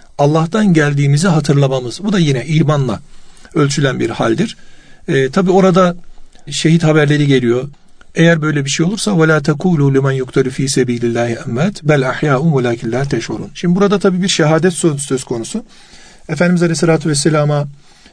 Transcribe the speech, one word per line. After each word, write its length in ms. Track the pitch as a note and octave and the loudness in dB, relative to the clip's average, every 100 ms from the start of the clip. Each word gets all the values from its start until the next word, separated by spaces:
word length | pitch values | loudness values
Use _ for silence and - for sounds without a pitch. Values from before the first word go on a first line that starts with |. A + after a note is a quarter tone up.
| - - | -12 -2
Allah'tan 560 | D3 D#3+ E3 G#3+ G#3 | 2 2 0 0 2
geldiğimizi 540 | D#3+ D3 C#3+ C#3+ D3 G3 | 4 2 2 2 2 2
hatırlamamız. 720 | D#3 - C#3+ C#3 C3 B2 A2+ | 0 2 2 2 0 -6 -6
Bu 100 | G#3 | -2
da 60 | G3 | 0
yine 260 | D3+ B2+ C#3 | 0 0 -2
imanla 540 | D#3 D3 D3 B2+ F#2+ - - - - - | 0 2 0 -2 -6 -10 -20 -20 -20 -8
ölçülen 460 | D#3+ C#3+ C#3+ C#3 B2+ | -2 -2 0 -2 -2
bir 100 | A#2 | -4
haldir. 480 | G#2+ A#2+ A#2 A3+ - - - - - - | -2 -2 0 -2 -6 -20 -20 -20 -14 -4
E, 220 | C#3 C3 | -2 0
tabii 220 | E3 F#3 | 0 2
orada 440 | F#3 F#3 F3+ F3+ F3 - - - - - | 4 4 4 2 0 -10 -16 -18 -18 -12
şehit 340 | C#3+ D#3 E3 | -2 2 2
haberleri 440 | D#3 D#3 D3 D3 C#3+ | 4 2 2 2 2
geliyor. 420 | C3 A#2+ B2 C#3 - - - - - | 2 2 0 -4 -12 -20 -20 -8 2
Eğer 260 | E3 E3+ | 4 4
böyle 240 | D3+ D3 C#3 | 0 -2 -2
bir 40 | |
şey 160 | - E3+ | -2 -2
olursa, 360 | G#3+ G#3+ F3+ | -2 -2 2
"Ve 60 | D#3+ | 2
la 140 | D#3 | 2
tekulu 520 | D3 C#3+ F#3 D#3+ C#3 | 0 -2 0 2 2
limen 180 | C3+ C3+ | 2 0
yuktalu 380 | C3 B2+ C#3 B2+ | -2 -2 -2 -2
fi 200 | C3 C3+ | -2 -2
sebilillahi 640 | C3+ A#2+ A#2+ A#2+ A#2 A#2+ A#2 - | 0 0 0 -2 -2 -2 -4 -6
emmet, 360 | A#2+ F#3 G3 | -2 -2 -2
bel 260 | D3 D3 C3 | 0 0 0
ahya'un 480 | - D3+ C3+ E3 C3+ | -2 0 0 0 0
velakin 340 | B2 A#2 A#2 | 0 -2 -4
la 140 | B2 B2 | -4 -2
teşurun." 460 | A#2 - A2+ - | -4 -4 -8 -10
Şimdi 220 | - F3 F3+ | -6 -2 2
burada 240 | G3+ G3+ | 2 2
tabii 220 | G3 F3+ | 0 0
bir 60 | F#3+ | 0
şehadet 460 | - D3+ D#3+ F3+ | 0 2 2 2
söz, 280 | F3 E3+ C#3 | 0 -2 -2
söz 220 | - C3 | -4 -6
konusu. 400 | - A#2+ A2+ A3 - - - - - - - | -4 -8 -6 -10 -10 -18 -20 -20 -20 -20 -8
Efendimiz 340 | D3+ F3 F3 | -2 0 2
Aleyhisselatü 460 | E3+ D#3+ E3 D#3+ E3+ | 0 0 2 2 0
Vesselam'a, 580 | C#3+ D#3 D3+ D3 D3 C#3+ - - - - | 0 0 2 0 0 -4 -10 -20 -20 -20